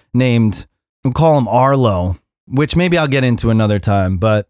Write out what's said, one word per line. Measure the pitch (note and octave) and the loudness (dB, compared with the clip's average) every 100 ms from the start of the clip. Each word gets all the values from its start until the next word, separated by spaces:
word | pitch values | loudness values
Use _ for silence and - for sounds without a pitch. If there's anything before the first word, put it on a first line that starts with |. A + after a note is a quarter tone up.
| _ | _
named, | A#2+ B2+ A#2 A2 - - _ _ _ | -2 0 2 0 -2 -10 _ _ _
we'll | C3 | -6
call | B2 D#3+ D3 | 0 2 2
him | A2+ | 0
Arlo, | A#2+ C3 C#3 A#2+ F#2 F2+ F2 _ _ - | 0 2 2 0 0 -2 -6 _ _ -8
which | B2+ D3 D#3+ | -4 -2 0
maybe | F3+ E3+ | 0 0
I'll | D3+ | 0
get | C3+ | 0
into | B2+ A#2+ A2+ | 0 0 0
another | A2+ G#2+ G#2 | 0 0 0
time. | - G2+ F#2+ F#2+ | 0 0 0 -2
But | A2 G#2+ - | 0 0 -4